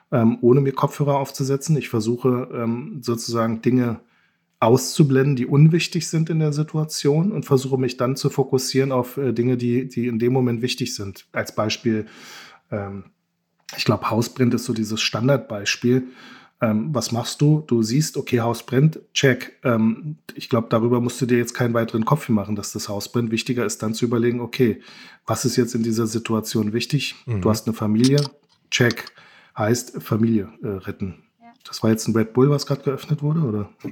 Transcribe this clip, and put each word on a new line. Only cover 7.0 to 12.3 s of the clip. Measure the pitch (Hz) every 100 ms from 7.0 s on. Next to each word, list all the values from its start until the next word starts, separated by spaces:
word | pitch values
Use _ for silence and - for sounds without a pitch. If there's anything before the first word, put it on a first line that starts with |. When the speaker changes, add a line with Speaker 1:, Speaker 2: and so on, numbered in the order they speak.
| 143 151 190
Speaker 1:
und | -
versuche | - 135 131 131
mich | 127 -
dann | 123 135
zu | 143
fokussieren | - 131 131 127 131 135
auf, | 131 123 -
äh, | 135
Dinge, | 113 120 123
die, | 120 120 127
die | - 120
in | 113
dem | 120
Moment | 131 123 117
wichtig | 123 - 123
sind. | - 98 95 -
Als | 117 107
Beispiel, | - 110 - 120 110 107 - -